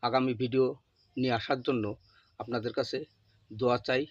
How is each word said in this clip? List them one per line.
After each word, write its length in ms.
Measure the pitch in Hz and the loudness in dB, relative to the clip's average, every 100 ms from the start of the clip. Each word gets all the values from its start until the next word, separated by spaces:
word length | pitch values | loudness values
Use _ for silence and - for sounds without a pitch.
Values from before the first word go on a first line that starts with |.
আগামী 300 | 120 127 131 117 | 2 2 0 0
ভিডিও 240 | 127 131 131 139 _ _ _ - | 0 2 2 0 _ _ _ -4
নিয়ে 200 | 127 117 | 0 0
আসার 220 | - 135 | 0 -2
জন্য 220 | 123 127 104 92 _ _ _ _ | 0 0 0 -4 _ _ _ _
আপনাদের 320 | 113 120 113 - | -6 -4 -2 -2
কাছে 200 | 123 131 151 _ _ _ _ | -2 -4 -8 _ _ _ _
দোয়া 280 | 110 123 120 - | -2 2 2 2
চাই। 160 | 131 143 | 0 0